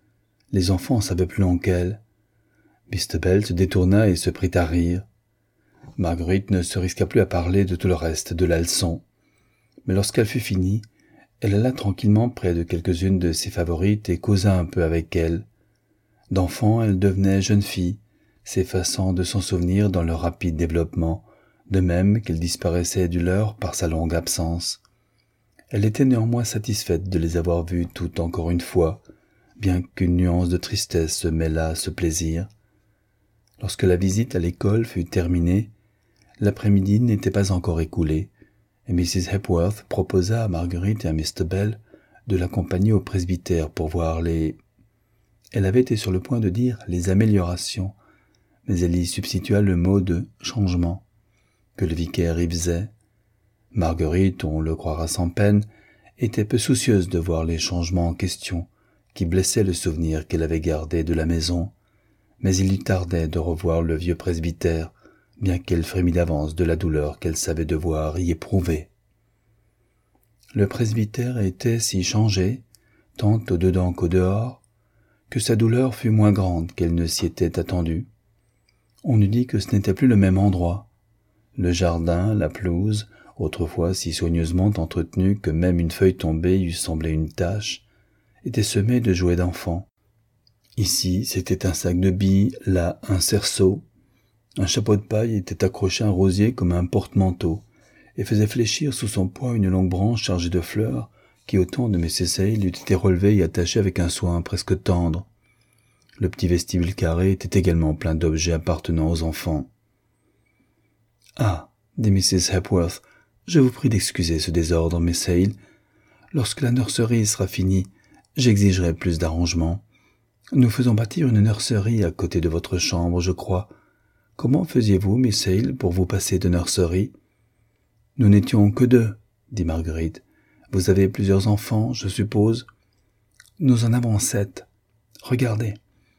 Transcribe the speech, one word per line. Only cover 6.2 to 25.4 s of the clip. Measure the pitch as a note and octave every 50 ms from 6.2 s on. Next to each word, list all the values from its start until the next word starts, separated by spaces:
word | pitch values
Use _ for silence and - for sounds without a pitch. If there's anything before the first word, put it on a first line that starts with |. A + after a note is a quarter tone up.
| E2 F2 F#2+ G2+ G2 -
ne | G2 F2+
se | E2+ - - F#2+
risqua | F2+ F#2 - - F2
plus | - - A#2+
à | -
parler | - - F2 E2 F2 F#2 G2 G2
de | F2+ F2+
tout | - - F#2
le | F2
reste | E2 E2+ E2 D#2 - - -
de | E2+ E2 F#2
la | E2 E2+ E2
leçon. | E2+ - - - - E2 E2 - - _ _ _ _ _ _ _ _ _ _ _ _ _ _ - -
Mais | -
lorsqu'elle | F#2+ G2 G2+ - - - A2
fut | G#2+ - B2+
finie, | - - G2+ F#2 F2+ F#2 G2+ A2+ - - _ _ _ _ _ - _ _ _ -
elle | - G2+ G2
alla | G#2 A#2 C3
tranquillement | B2+ - - G2+ F#2 - - G#2 G#2 G#2+ A#2+ B2
près | - - - F2+ E2+
de | E2+
quelques-unes | E2+ - F#2 E2+ E2 F#2+ F2+ E2 F#2+ F#2+ G2 F2+
de | F2 E2+
ses | D#2+ - - G2+
favorites | - F#2+ E2+ E2+ E2+ D#2+ F#2 G2+ G#2 G#2 - -
et | F2 E2+
causa | - - G2+ F#2 F#2 G2+ F#2+ F2+
un | E2
peu | D#2+ - F#2 E2+
avec | D#2+ E2 E2 D#2+ - -
elles. | F2 E2 E2 E2+ E2 G#2+ - _ _ _ _ _ _ _ _ _ _ _ _ _ _ _ -
D'enfant, | - F#2+ F2+ E2+ - - A2 G#2 A2+ A#2
elle | A2+ G#2+ F#2+ F#2
devenait | G2+ G2 F2+ G2 G2 F#2+ G2 G2
jeune | F#2+ - G#2 G#2
fille, | G2+ - - F#2+ F2 F2 G#2 - _ _ _ _ _ _ _ _ -
s'effaçant | - - B2 - - - F#2+ F2 - - - F#2+ F#2+
de | F2+ F2+ F2+
son | - - G2
souvenir | - - F#2 F2 F2 F2 F#2 G2+ G#2 G2+
dans | F2+ F2 E2
leur | E2 E2 D#2
rapide | D#2 E2+ E2 - F#2+ F2 D#2+
développement, | D2+ E2+ D#2+ E2 E2+ D#2+ - - E2 D#2 D#2+ D#2+ - - _ _ _ _ _ _ _ _ -
de | G2 F#2+
même | F#2 F2 E2+ F2+ F#2+ G2+ G#2+ A2+
qu'elle | - - E2 D#2+
disparaissait | E2+ F2 - - - F2 E2+ F2+ F2 - - F#2+ F#2 E2+
du | F2 F2+
leur | E2+ F2+ F#2 G2+ G#2+ G#2 G#2+
par | - - E2+ -
sa | - F#2 E2
longue | D#2+ D#2+ E2 D#2+ E2+
absence. | E2 E2 - - - E2 E2 E2+ E2+ - - - - _ _ _ _ _ _ _ _ _ _ _ _